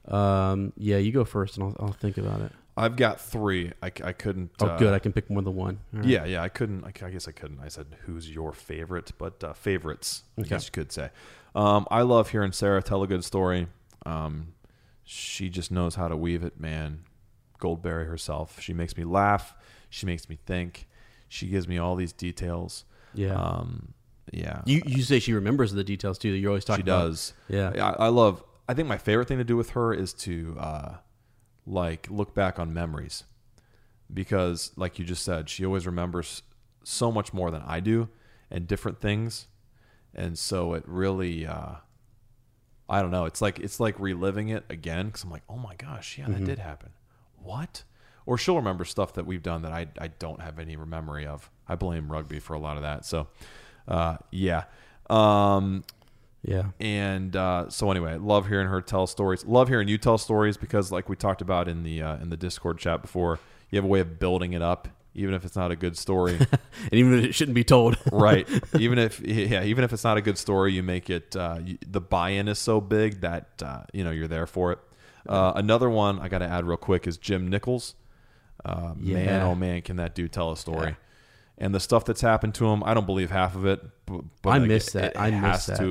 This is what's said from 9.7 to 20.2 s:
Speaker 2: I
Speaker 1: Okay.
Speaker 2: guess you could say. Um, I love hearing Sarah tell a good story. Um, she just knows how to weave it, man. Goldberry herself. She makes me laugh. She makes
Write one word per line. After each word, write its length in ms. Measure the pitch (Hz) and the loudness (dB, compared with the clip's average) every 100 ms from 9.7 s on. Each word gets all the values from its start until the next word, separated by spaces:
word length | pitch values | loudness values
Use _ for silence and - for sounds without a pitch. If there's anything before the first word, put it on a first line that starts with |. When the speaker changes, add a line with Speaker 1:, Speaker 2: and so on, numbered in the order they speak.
| 92 78 - - - - - | -2 -4 -8 -8 -10 -10 -10
Speaker 2:
I 40 | |
Speaker 1:
Okay. 80 | 101 | -4
Speaker 2:
guess 160 | 87 - | -4 -4
you 60 | |
could 200 | 92 71 | -8 -8
say. 180 | - 67 - - - - - | -8 -10 -12 -20 -20 -6 2
Um, 320 | 104 104 98 | 4 4 4
I 120 | 117 | 4
love 300 | 123 117 107 | 6 6 6
hearing 200 | 110 98 | 2 0
Sarah 300 | - 101 95 | 2 2 4
tell 180 | - 95 | 2 0
a 60 | 98 | 0
good 160 | 92 | -2
story. 440 | - 95 92 90 87 - _ - - | 0 0 2 2 -2 -8 _ -14 -8
Um, 480 | 80 78 76 80 - - _ _ _ | -6 -6 -8 -10 -18 -20 _ _ _
she 460 | - - - - 92 | -18 -12 -10 -8 -6
just 220 | 90 82 | -6 -4
knows 240 | 90 87 92 | -2 0 -2
how 120 | 85 | -2
to 80 | 78 | -2
weave 260 | 85 85 | -2 -2
it, 160 | 85 - | -4 -8
man. 460 | 78 78 76 78 - _ _ _ _ _ | -8 -6 -6 -10 -14 _ _ _ _ _
Goldberry 480 | 90 82 87 82 80 | -4 -4 -4 -4 -6
herself. 520 | 82 - 76 80 - | -8 -6 -8 -8 -12
She 140 | - | -8
makes 240 | 85 85 - | -6 -6 -6
me 80 | 85 | 0
laugh. 500 | 95 101 101 - - - - - | 2 4 2 -2 -18 -20 -20 -18
She 160 | - 95 | -8 -6
makes 220 | 85 | -6